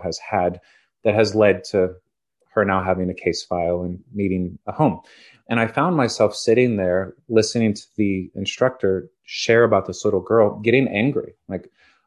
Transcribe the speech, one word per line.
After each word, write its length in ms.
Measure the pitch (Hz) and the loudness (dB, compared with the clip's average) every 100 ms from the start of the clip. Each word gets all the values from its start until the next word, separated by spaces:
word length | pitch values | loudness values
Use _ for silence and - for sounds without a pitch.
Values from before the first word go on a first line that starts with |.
has 140 | 90 80 | -4 -10
had 420 | - 101 90 90 - _ _ _ 113 | -6 -2 -2 -4 -12 _ _ _ 0
that 100 | 104 | 2
has 200 | 104 107 | 2 4
led 280 | 104 95 - | 4 4 0
to 280 | 101 92 80 _ _ _ _ _ | 0 0 -4 _ _ _ _ _
her 120 | - 98 | 0 0
now 180 | 95 | 0
having 260 | 92 92 90 | 0 -2 -2
a 40 | |
case 300 | 85 87 85 | -2 -4 -4
file 400 | - 90 85 87 | -4 -4 -2 -2
and 200 | 90 90 - | -4 -10 -10
needing 460 | 101 98 92 90 - - | -6 -2 -2 -4 -8 -10
a 60 | |
home. 260 | - 147 - - - - _ - | -2 0 -2 -10 -20 -20 _ -6
And 140 | 117 | -2
I 60 | 110 | -2
found 280 | - 165 165 | 0 0 0
myself 400 | 117 - 107 - | 0 2 0 0
sitting 400 | - 113 127 104 | 2 4 2 2
there 400 | 92 90 95 - - | 0 0 -2 -10 -2
listening 440 | 110 107 120 110 104 | 0 2 2 0 0
to 80 | - - | -6 -4
the 340 | 101 95 90 98 | -2 -2 -6 -8
instructor 760 | 98 - 131 127 98 95 90 _ | -8 -2 -2 0 -2 -2 -4 _
share 400 | - - - 117 | -16 -6 2 4
about 220 | 113 101 95 | 4 2 0
this 180 | 90 | -4
little 160 | 107 98 | -2 -2
girl, 400 | - 113 104 104 | 2 2 2 0
getting 300 | 110 127 131 | 2 2 2
angry. 460 | 101 127 - - - - | 0 -2 -2 -6 -12 -10
Like, 240 | 92 - _ _ _ | -10 -10 _ _ _